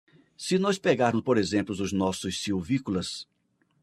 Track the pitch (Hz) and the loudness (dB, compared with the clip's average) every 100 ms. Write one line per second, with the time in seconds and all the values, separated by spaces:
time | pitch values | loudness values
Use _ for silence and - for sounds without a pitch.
0 | _ _ _ - - 185 202 190 185 123 | _ _ _ -14 -2 0 0 2 2 4
1 | 120 113 131 113 87 104 98 95 95 98 | 2 2 2 2 2 0 0 -4 -2 0
2 | 95 - 95 - 104 95 85 131 110 92 | 0 -2 -6 -6 -4 -4 -2 -2 -2 -4
3 | 87 - - _ _ _ _ _ | -4 -10 -16 _ _ _ _ _